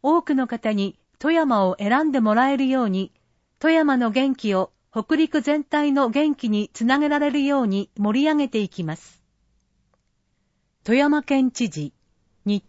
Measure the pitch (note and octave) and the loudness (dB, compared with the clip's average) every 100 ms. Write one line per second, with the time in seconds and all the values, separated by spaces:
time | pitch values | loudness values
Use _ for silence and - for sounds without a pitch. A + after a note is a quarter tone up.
0 | C4+ E4+ - C4+ B3 A#3 A3 G#3 G3 - | 2 0 2 -2 -2 -4 -2 -2 -2 -6
1 | _ _ D4 E4 D4+ A3 F#3+ - G3+ B3+ | _ _ 0 0 2 2 2 0 0 0
2 | D#4 C4+ G#3+ G#3+ C4 C#4 C4+ C4 A3+ F#3+ | 2 0 2 2 2 0 0 0 0 -2
3 | F#3+ _ _ _ _ _ D#4 D#4+ D4+ B3+ | -6 _ _ _ _ _ 2 2 2 2
4 | A#3+ G#3+ C4+ C4 G#3+ F#3+ F#3+ _ _ A3+ | 0 0 -2 -2 -2 -2 -2 _ _ -8
5 | - D#4 D#4+ D4+ C#4 D4+ D4 D4 D4 C#4 | -2 0 0 0 0 -2 0 0 0 2
6 | B3+ B3 D4+ C#4+ A#3+ G#3 G#3 - A#3 C4+ | 0 0 0 0 -2 -2 -4 -4 0 2
7 | D4 D4 D4 C#4+ C#4 C#4 A3+ G3 G3+ - | 2 0 0 0 0 0 0 -2 -6 -4
8 | G#3 A3+ D4+ D4 C#4 A3 G3+ - D#3+ D#3+ | -2 0 0 0 0 -2 -4 -6 -8 -8
9 | - _ _ _ _ _ _ _ _ _ | -14 _ _ _ _ _ _ _ _ _
10 | _ _ _ _ _ _ _ _ - B3 | _ _ _ _ _ _ _ _ 0 2
11 | C#4+ D4 - C#4 C4 - A#3 D#3 D3 _ | 2 0 0 0 0 0 -4 -4 -10 _
12 | _ _ _ _ G3+ G3+ | _ _ _ _ -4 -4